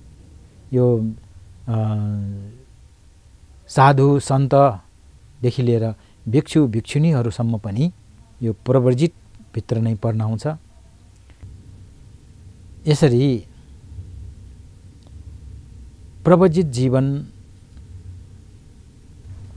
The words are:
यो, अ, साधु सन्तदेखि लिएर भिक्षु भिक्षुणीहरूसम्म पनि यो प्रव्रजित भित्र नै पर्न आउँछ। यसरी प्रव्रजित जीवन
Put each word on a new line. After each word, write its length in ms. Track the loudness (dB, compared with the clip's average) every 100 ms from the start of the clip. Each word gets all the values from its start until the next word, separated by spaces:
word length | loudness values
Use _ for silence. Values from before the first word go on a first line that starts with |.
| -20 -20 -20 -20 -20 -20 -4
यो, 400 | 2 2 2 0 -6 -16 -20 -20 -16 -4
अ, 60 | -2 0 -2 -2 -4 -6 -10 -14 -20 -20 -20 -20 _ -20 -20 -20 -20 -20 -20 -6
साधु 520 | 4 4 6 4 2
सन्तदेखि 1400 | 0 0 2 4 4 2 -12 _ -20 -20 -20 -4 -4 0
लिएर 320 | 0 0 -2 -6 -16 _ -2
भिक्षु 380 | -2 0 2 2
भिक्षुणीहरूसम्म 920 | 0 -4 0 2 2 0 -2 -2 -2
पनि 340 | -4 -2 -2 -4 -20 -20 -20 -8
यो 100 | -6
प्रव्रजित 640 | -4 0 2 2 2 0 -4 -20 -20 -14
भित्र 240 | -10 -4 -2
नै 160 | -2
पर्न 260 | -2 -2 -2
आउँछ। 260 | -2 -4 -6 -8 -12 -20 -20 -20 -20 -20 -20 -20 -20 -20 -20 -20 -20 -20 -20 -20 -20 -20 -20 -20 -20 -10 0
यसरी 600 | 2 4 4 2 0 -6 -20 -20 -20 -20 -18 -16 -16 -18 -20 -20 -20 -20 -20 -20 -20 -20 -20 -20 -20 -20 -20 -20 -20 -20 -20 -20 -4
प्रव्रजित 420 | 2 6 4 2 -2
जीवन 600 | 0 0 0 0 -4 -8 -18 -20 -20 -20 -20 -20 -20 -18 -20 -20 -20 -20 -20 -20 -20 -20 -20 -20 -20 -20 -18 -18